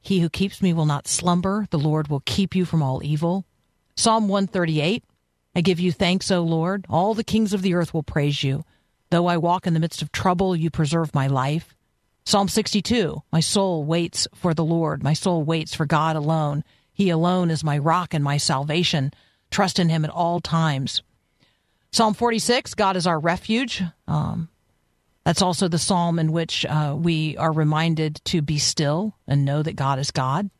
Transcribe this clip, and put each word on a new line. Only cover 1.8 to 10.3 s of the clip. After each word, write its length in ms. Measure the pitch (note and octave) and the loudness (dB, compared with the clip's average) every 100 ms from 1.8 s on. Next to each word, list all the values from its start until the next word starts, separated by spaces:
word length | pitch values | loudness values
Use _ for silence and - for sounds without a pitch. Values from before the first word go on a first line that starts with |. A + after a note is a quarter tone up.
| D3+ D#3 D3 | 0 0 0
will 160 | C#3+ | -4
keep 300 | - - F#3+ | -2 -2 0
you 100 | F#3 | 0
from 200 | F3 E3 | 0 0
all 180 | C#3 C3 | 0 -2
evil." 440 | D3 D3+ E3+ F#3+ F#3 _ _ _ _ - | -2 -2 0 -2 -4 _ _ _ _ -2
Psalm 320 | A3+ A3 G#3 | 2 2 2
one 180 | G3 G3 | 0 0
thirty-eight, 560 | F#3+ E3+ D#3 D3+ A#3 _ _ _ _ _ | 0 0 2 0 -2 _ _ _ _ _
"I 100 | - | 0
give 180 | F3 E3+ | 2 2
you 100 | F3+ | 0
thanks, 400 | - F#3 F#3 - | 2 0 0 0
O 120 | F#3 | 0
Lord. 440 | E3 E3 E3 G3 F#3 | 2 0 0 -4 -2
All 240 | D#3+ F#3+ | 0 0
the 120 | A3 | 0
kings 280 | - G#3+ A3 | 0 0 0
of 100 | G3+ | 0
the 120 | F#3+ | 0
earth 180 | F3 E3 | 0 0
will 120 | E3 | -4
praise 400 | D3 - D3 C#3+ | -4 -2 0 0
you. 200 | C#3 C3+ - _ _ _ _ | -2 -4 -6 _ _ _ _
Though 160 | E3+ F3 | 0 2
I 100 | F3 | 2
walk 300 | E3+ F3 F#3 | 2 0 0
in 80 | |
the 60 | D#3+ | 0
midst 200 | E3 - | 0 -4
of 120 | D3 | -8
trouble, 420 | - F#3+ | -2 0